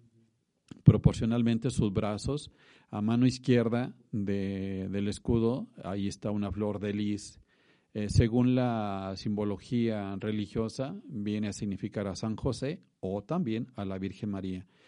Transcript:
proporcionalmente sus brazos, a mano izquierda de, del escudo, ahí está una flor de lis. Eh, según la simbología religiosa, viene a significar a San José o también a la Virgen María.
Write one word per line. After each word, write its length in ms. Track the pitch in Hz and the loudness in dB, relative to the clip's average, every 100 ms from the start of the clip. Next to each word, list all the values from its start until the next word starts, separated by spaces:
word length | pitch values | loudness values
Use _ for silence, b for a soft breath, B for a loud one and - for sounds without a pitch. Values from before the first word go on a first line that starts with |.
| _ _ _ _ _ _ _ - | _ _ _ _ _ _ _ 6
proporcionalmente 880 | - 107 - - 113 120 117 113 127 | 8 8 6 2 2 2 4 2 0
sus 220 | - 107 | 0 0
brazos, 580 | 98 104 104 - 143 - b b b b | 2 -2 -2 -4 -6 -8 b b b b
a 100 | 104 | -4
mano 260 | 107 117 127 | 0 4 4
izquierda 680 | 127 127 120 113 120 135 - _ | 2 2 4 4 0 -2 -8 _
de, 800 | 107 98 98 98 98 98 95 95 | -4 -2 -2 -2 -4 -4 -6 -4
del 180 | 98 101 | -2 -4
escudo, 600 | 101 - 117 113 135 226 - | -2 0 2 2 0 -6 -12
ahí 240 | 92 101 98 | -8 -4 -4
está 220 | - 110 | -4 -4
una 200 | 104 101 | -4 -4
flor 280 | 95 104 104 | -2 -4 -2
de 140 | 104 | -4
lis. 460 | 104 104 101 - - b b b b b | -2 -2 -4 -8 -20 b b b b b
Eh, 140 | 107 104 | -6 2
según 460 | - 117 120 123 | 6 6 6 4
la 580 | 127 123 113 104 98 95 95 | 4 2 0 -2 -4 -6 -6
simbología 1000 | - 104 104 98 - 120 113 107 98 98 | -4 -2 -2 -4 -4 0 0 0 -4 -4
religiosa, 800 | 104 107 98 117 110 - 135 202 | -4 -2 -4 -4 -4 -4 -8 -8
viene 440 | - 120 104 107 107 | -10 -6 -4 -2 -2
a 40 | |
significar 540 | 98 104 92 104 110 98 | -4 -4 -4 -6 -4 -4
a 80 | 92 | -4
San 200 | 110 107 | -4 -2
José 460 | 139 113 131 175 - _ | -2 -2 -4 -8 -12 _
o 220 | 95 98 | -6 -6
también 460 | - 170 139 110 - - | -4 -2 -2 -2 -4 -6
a 80 | |
la 140 | 98 95 | -6 -6
Virgen 320 | 95 87 107 | -6 -6 -6
María. 360 | 98 95 92 95 b | -4 -6 -8 -10 b